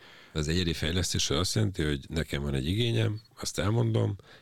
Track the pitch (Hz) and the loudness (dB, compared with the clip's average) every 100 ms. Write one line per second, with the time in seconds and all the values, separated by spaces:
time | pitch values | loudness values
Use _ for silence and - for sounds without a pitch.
0 | - - - 78 73 87 85 78 78 90 | -18 -20 -8 -4 0 2 0 0 0 0
1 | 87 87 - 69 - 110 101 92 76 71 | 0 0 0 0 2 2 0 0 0 0
2 | - 78 - 71 71 69 69 101 120 117 | -2 -4 -2 -2 0 0 0 0 2 2
3 | 110 107 - - - - 101 117 113 110 | 0 -2 -10 -10 -6 -2 0 2 2 2
4 | 107 101 - - | 0 -2 -12 -20